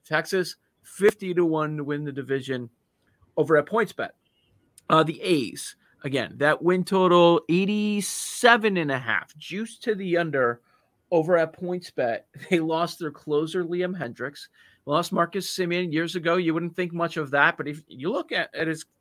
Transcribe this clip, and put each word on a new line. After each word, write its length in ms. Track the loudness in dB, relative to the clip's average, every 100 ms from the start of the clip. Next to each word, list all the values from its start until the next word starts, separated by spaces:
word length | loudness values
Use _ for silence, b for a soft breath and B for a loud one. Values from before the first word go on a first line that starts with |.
Texas, 540 | -4 -4 -2 -2 -4 -8 _ _
fifty 500 | -20 0 2 2 -4
to 120 | 0 0
one 320 | 0 -2 -4
to 80 | -4
win 180 | -6
the 80 | -6
division 580 | -8 -4 -4 -4 -8 -8 _ _ _ _ _ _ -2
over 180 | 2 2
at 100 | 2
PointsBet. 440 | -2 -2 -4 -10 _ _ _ _ _ _ _ 2
Uh, 140 | 4
the 180 | 4 0
A's, 560 | 0 0 0 -8 -14 -16 _ _
again, 300 | -6 -4 -6 0
that 260 | 2 2
win 220 | 2 2
total, 560 | 2 2 6 8 8 6 4
eighty-seven 1300 | 2 2 0 0 0 -2 -6 -10 2 6 6 4 0
and 160 | -2
a 80 | -2
half, 340 | -2 -2 -4 -14
juice 400 | -12 -8 -10 -10
to 180 | -6 -4
the 220 | -2 -2
under 420 | 0 0 0 -2 _ _ _ _ -2
over 260 | 0 2 2
at 220 | 2 -4
PointsBet. 600 | -8 -8 -8 -4 -2 -2 -6 -16
<laughs> 140 | -2
They 80 | 0
lost 400 | 0 0 -2 -4
their 100 | -10
closer, 540 | -10 -2 -2 0 -2
Liam 340 | -4 -2 -4 -4
Hendriks, 520 | -8 -8 -10 -10 -20 b b b -2
lost 260 | -2 0
Marcus 380 | 0 0 -2 -6
Semien 420 | -4 -2 0 -2
years 240 | -2 -2 -2
ago. 200 | 0 2
You 180 | 2
wouldn't 220 | 0 -2 -4
think 180 | -4
much 240 | -2 -4 -4
of 140 | 0
that, 260 | 4 4 4
but 100 | -6
if 140 | -8 -14
you 240 | -10 -4
look 200 | -4 -4
at, 220 | -4 -4
at 140 | -4 -4
his, 180 | -4 -8 _